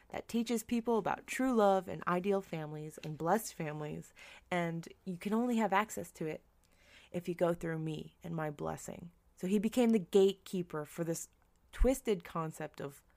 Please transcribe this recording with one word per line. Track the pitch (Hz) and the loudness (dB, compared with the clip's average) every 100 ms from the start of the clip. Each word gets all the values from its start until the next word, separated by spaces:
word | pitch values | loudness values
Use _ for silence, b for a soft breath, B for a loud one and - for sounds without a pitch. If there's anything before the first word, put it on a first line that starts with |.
| b | b
that | - - | -12 -4
teaches | 233 226 233 | -2 0 -2
people | - 240 233 226 | 0 -2 2 2
about | - - - | 2 -2 -4
true | - 262 | -2 2
love | 226 202 190 185 | 6 6 6 0
and | 165 175 | -6 -2
ideal | 180 202 196 | 0 2 0
families | 196 165 151 151 156 - | 0 -8 -8 -10 -12 -10
and | 156 156 | -10 -2
blessed | 165 214 - | 2 2 0
families, | - 156 151 151 165 - - B B B | -8 -6 -6 -8 -10 -12 -18 B B B
and | 180 170 165 165 - | -2 -2 -4 -8 -14
you | 190 175 | -12 -8
can | 208 | -2
only | 220 247 226 | 0 2 2
have | 202 | 2
access | 190 214 - 175 | 2 0 -6 -10
to | - 156 | -8 -8
it | - _ _ _ B B B B | -8 _ _ _ B B B B
if | 175 175 | -8 -4
you | |
go | 170 175 | 0 2
through | 175 165 160 | 2 -2 -4
me | 160 156 160 _ | -4 -6 -10 _
and | 170 165 | -8 -4
my | 151 | -4
blessing." | 147 160 156 - - 170 _ _ - | -4 -6 -6 -10 -12 -14 _ _ -8
So | 185 | 0
he | 208 | 0
became | 220 254 233 | 2 2 4
the | 226 | 4
gatekeeper | 170 202 196 185 - 185 175 156 | 6 6 6 4 -6 -6 -4 -6
for | 147 - | -8 -6
this | 165 165 - _ _ _ _ | -4 -4 -8 _ _ _ _
twisted | - 247 269 - 185 | 4 4 4 0 -2
concept | - 170 160 - 151 - | -2 -6 -6 -8 -12 -10
of | 143 - _ | -12 -12 _